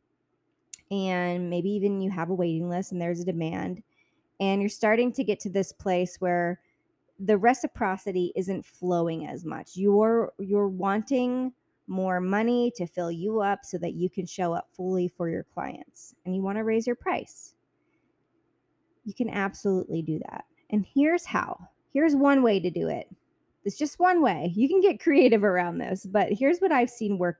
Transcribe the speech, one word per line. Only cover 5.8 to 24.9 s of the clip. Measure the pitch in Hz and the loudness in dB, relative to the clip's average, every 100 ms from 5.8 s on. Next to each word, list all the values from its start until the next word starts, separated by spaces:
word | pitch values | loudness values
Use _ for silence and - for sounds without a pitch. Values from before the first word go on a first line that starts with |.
| 196 180 180 - | -2 0 0 -2
where | 180 175 175 180 _ _ _ _ _ - | 0 0 0 -4 _ _ _ _ _ -6
the | 196 208 | 2 4
reciprocity | 233 262 - - 208 190 208 185 180 - | 4 2 0 -2 -2 -2 -4 -2 -2 -2
isn't | 185 190 | -4 -6
flowing | - - 180 175 170 165 151 | -8 -8 -2 0 0 -4 -8
as | - | -10
much. | 165 - - 180 | -8 -10 -10 0
You're, | 202 202 220 233 202 - | 4 6 6 2 0 -4
you're | 196 202 202 | -2 0 0
wanting | 185 196 208 214 262 247 247 254 - _ _ - | 0 0 0 0 0 0 -2 -4 -8 _ _ -6
more | 190 185 180 | -2 0 0
money | 185 202 233 240 240 240 | 0 0 2 2 0 -2
to | 175 | -6
fill | - 170 | -6 -6
you | 170 196 220 | -4 -2 0
up | 202 196 | 0 -2
so | - 175 | -4 -6
that | 170 | -6
you | 160 180 | -4 -4
can | - | -4
show | 170 - 175 | -8 -4 -2
up | 170 - | -4 -6
fully | - 185 185 180 | -8 -4 -2 -2
for | - 170 | -4 -4
your | 185 - | -6 -8
clients, | - - - - - - - | -10 -10 -10 -16 -16 -16 -12
and | 185 190 | -6 -4
you | |
wanna | 190 208 | -2 -2
raise | 220 220 233 | 0 0 0
your | |
price. | 240 - - - - - _ _ _ _ _ _ _ _ _ _ _ _ _ _ _ | -4 -4 -4 -6 -16 -20 _ _ _ _ _ _ _ _ _ _ _ _ _ _ _
You | 220 | -10
can | - 226 | -6 -4
absolutely | 208 196 - 202 185 - 160 | -2 -4 -2 -2 0 -2 -4
do | 160 156 - | -4 -6 -6
that. | - - _ _ | -14 -16 _ _
And | 214 190 | -2 0
here's | 277 302 349 | 2 2 2
how. | - - - - - _ _ | 0 -2 -2 -8 -14 _ _
Here's | 269 320 | 2 4
one | 285 277 277 | 4 6 6
way | 240 196 | 6 4
to | 175 | 0
do | 165 165 | -2 -2
it. | 143 - - _ _ _ _ | -4 -8 -18 _ _ _ _
It's | 202 - | -8 -4
just | 294 - | -4 2
one | 359 349 | 4 4
way. | 262 165 170 | 4 2 -2
You | 180 269 | 0 2
can | 381 | 6
get | 381 | 4